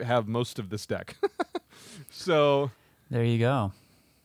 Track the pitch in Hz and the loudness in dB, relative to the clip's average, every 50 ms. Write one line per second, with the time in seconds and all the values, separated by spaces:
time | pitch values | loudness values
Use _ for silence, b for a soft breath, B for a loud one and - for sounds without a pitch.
0 | 123 120 127 120 107 104 113 120 120 - - 131 104 90 110 104 - - 104 - | -2 0 0 0 0 0 -2 -2 -2 -4 -6 -10 -8 -8 -8 -8 -6 -6 -6 -6
1 | - - - - 403 - - - 381 - - 349 - B B B B B 226 180 | -6 -10 -6 -6 -6 -4 -4 -6 -8 -8 -10 -12 -14 B B B B B -20 -20
2 | 139 - - - - 185 165 151 147 143 139 139 143 131 b b b b b b | -20 -20 -18 -6 -2 2 4 6 6 6 6 4 2 -2 b b b b b b
3 | b - 127 117 117 117 117 113 117 127 139 127 104 95 b b b b b b | b -6 -2 0 2 2 2 2 2 2 2 0 0 -2 b b b b b b
4 | b b b b b | b b b b b